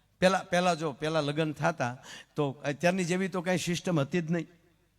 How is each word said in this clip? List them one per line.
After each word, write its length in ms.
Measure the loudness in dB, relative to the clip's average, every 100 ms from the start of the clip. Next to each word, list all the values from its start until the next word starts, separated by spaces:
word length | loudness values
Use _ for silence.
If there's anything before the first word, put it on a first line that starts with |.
| _ 2
પહેલા, 180 | 4 4
પહેલા 360 | 0 2 2
જો, 180 | 0 -2
પહેલા 280 | -4 -2 0
લગ્ન 320 | 0 0 -2
થતા 440 | 0 -2 0 -4 -6 -14 -20 -8 -4
તો 260 | -2 -2
અત્યારની 400 | -6 0 2 2
જેવી 240 | 0 0 -2
તો 140 | -2
કાંઈ 160 | -2 0
સિસ્ટમ 420 | 0 -2 0 0
હતી 200 | 2 0
જ 100 | 0
નહીં. 160 | -2 -4 -14 _ _ _